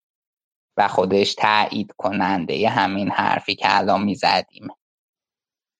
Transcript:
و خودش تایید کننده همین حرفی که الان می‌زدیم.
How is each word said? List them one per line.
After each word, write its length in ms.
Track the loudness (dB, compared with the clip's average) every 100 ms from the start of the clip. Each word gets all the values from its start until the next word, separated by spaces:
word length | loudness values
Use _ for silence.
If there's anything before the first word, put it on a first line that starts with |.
| _ _ _ _ _ _ _ -2
و 100 | 0
خودش 460 | 0 2 2 2
تایید 600 | 0 2 2 2 -4 -8 -6
کننده 720 | -4 -2 -2 -2 -2 0 0
همین 420 | 2 0 0 -2
حرفی 440 | -2 0 -2 -4 -2
که 220 | 2 2
الان 260 | 2 0
می‌زدیم. 640 | 0 0 0 0 -2 -14 -18 -18 _ _ _ _ _ _ _ _ _